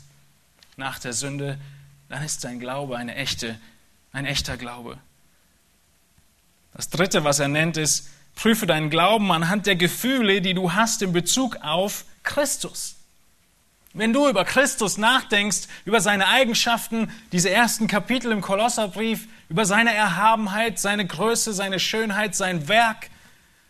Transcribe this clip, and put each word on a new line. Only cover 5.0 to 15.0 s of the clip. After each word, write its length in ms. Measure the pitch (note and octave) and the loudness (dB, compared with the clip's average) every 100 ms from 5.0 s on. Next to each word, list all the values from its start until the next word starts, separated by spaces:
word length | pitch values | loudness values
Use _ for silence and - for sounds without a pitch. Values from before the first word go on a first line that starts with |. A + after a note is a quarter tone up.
| - _ _ _ _ _ _ _ _ _ _ _ _ _ _ _ _ | -20 _ _ _ _ _ _ _ _ _ _ _ _ _ _ _ _
Das 160 | - - | -14 -8
Dritte, 340 | D3+ F#3 G#3 | -2 2 2
was 160 | D3 C#3 | 2 2
er 80 | C#3 | 2
nennt, 300 | D3 E3 D#3 | 2 0 0
ist, 320 | D3+ - - - - - | 0 -2 -4 -16 -20 -2
prüfe 320 | A3 A3+ F#3 | 2 2 2
deinen 220 | D#3 D#3 | 2 2
Glauben 420 | D#3+ F3+ A3 G3+ | 2 4 4 2
anhand 340 | E3 E3 G#3 G3+ | 2 2 0 0
der 120 | F#3 | 2
Gefühle, 640 | F3 - A#3+ C4+ G#3+ G3 | 2 0 0 2 2 2
die 120 | F#3+ | 2
du 200 | F#3 F#3 | 0 0
hast 280 | F3 A3 - | 2 0 0
in 120 | F#3+ | 0
Bezug 420 | F3 F3 - C4 - | 0 0 0 0 -4
auf 420 | D3 E3 G3 - - - | -4 -2 -2 -4 -14 -10
Christus. 760 | - - C#4+ - - - - - - _ _ _ _ _ _ _ _ | -4 -2 -2 -2 -8 -10 -12 -14 -20 _ _ _ _ _ _ _ _
Wenn 180 | D#3+ A3 | -4 0
du 160 | B3 C#4+ | 4 4
über 160 | G3 | 4
Christus 540 | E3+ - C#4 - G#3 | 2 4 2 2 -2
nachdenkst, 720 | - | 2